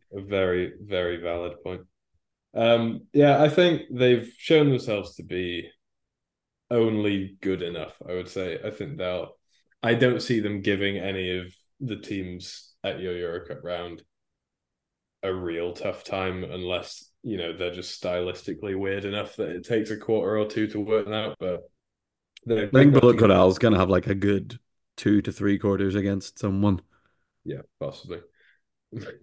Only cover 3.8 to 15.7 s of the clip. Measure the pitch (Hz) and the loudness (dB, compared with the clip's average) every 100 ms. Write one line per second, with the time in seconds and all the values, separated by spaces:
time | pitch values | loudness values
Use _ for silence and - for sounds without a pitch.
3.8 | - 123 127 120 110 - - 160 147 127 | -4 2 4 4 0 -10 2 6 6 2
4.8 | - 104 92 - 82 90 90 87 - _ | 0 -4 -6 -14 -8 -6 -4 -6 -10 _
5.8 | _ _ _ _ _ _ _ _ _ 120 | _ _ _ _ _ _ _ _ _ 2
6.8 | 113 107 104 101 95 98 95 92 87 85 | 2 2 0 -2 -4 -6 -4 -4 -4 -8
7.8 | 76 - - 90 87 98 92 82 104 - | -10 -14 -10 -8 -8 -8 -6 -6 -10 -10
8.8 | 87 80 92 90 87 - _ _ _ _ | -10 -6 -4 -4 -8 -14 _ _ _ _
9.8 | 117 120 123 113 - 117 104 101 104 98 | 0 4 4 2 -2 -2 -2 -2 0 0
10.8 | 98 98 95 95 90 90 90 - _ _ | 0 -2 -4 -4 -4 -6 -8 -16 _ _
11.8 | 127 104 - 101 92 90 - - - _ | -10 -10 -8 -8 -8 -12 -14 -18 -20 _
12.8 | 98 85 92 87 87 87 87 82 85 87 | -8 -6 -6 -6 -6 -8 -12 -12 -8 -8
13.8 | 87 80 _ _ _ _ _ _ _ _ | -8 -14 _ _ _ _ _ _ _ _
14.8 | _ _ _ _ 98 92 87 82 87 | _ _ _ _ -6 -4 -6 -6 -6